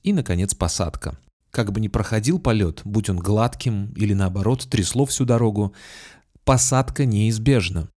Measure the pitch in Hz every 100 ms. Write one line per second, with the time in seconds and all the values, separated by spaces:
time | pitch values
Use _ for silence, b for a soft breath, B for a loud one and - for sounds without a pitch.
0 | 185 196 - 87 95 - 85 - 85 -
1 | - - _ _ _ - 104 101 107 -
2 | 104 110 113 175 135 110 90 78 104 104
3 | 104 90 90 107 120 - 123 104 101 107
4 | 104 98 95 95 98 127 - 107 85 120
5 | 135 - 127 117 117 104 104 B B B
6 | B B B _ - 127 - 131 131 -
7 | 135 104 110 110 113 131 87 85 78